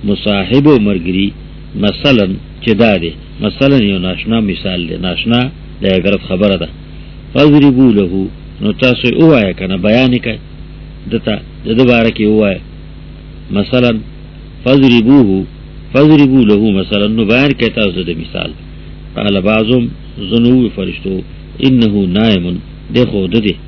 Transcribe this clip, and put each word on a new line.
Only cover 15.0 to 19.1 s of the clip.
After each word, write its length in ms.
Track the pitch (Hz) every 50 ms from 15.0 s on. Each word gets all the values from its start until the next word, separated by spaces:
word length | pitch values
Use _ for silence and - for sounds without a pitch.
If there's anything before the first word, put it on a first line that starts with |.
| 107 117 139 143 123 98 95 95 - - - - - - - - - -
فاضربوا 520 | - 127 147 151 156 147 143 131 131 135 120 104
له 120 | 104 101 107 110 101 95
مثلا، 260 | 92 - 104 101 101 104
نو 160 | 110 113 113
بیان 260 | 98 113 127 139 143
کړئ 200 | 135 127 120 110 -
تاسو 280 | 120 107 98 85 90
د 80 | 90 82 85 80
مثال. 280 | - - - - - - - - - - - - - - - - - -